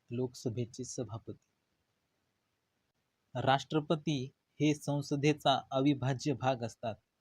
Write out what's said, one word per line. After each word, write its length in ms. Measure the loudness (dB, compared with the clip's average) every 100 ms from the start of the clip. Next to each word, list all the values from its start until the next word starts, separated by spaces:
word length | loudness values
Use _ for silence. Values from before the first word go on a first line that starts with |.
| -8
लोकसभेचे 720 | -4 -4 -4 -6 -4 -6 -8
सभापती. 540 | -10 -8 -8 -8 -12 -16 _ _ _ _ _ _ _ _ _ _ _ _ _ _ _ _ _ _ _ -2
राष्ट्रपती 920 | 2 2 2 0 2 0 0 -2 -2 -10 _ 0
हे 140 | 2 2
संसदेचा 880 | 0 -2 -2 2 2 2 2 0 0
अविभाज्य 600 | 2 2 2 0 -2 -2
भाग 220 | 0 0 0
असतात. 320 | -4 -6 -8 -8 _ _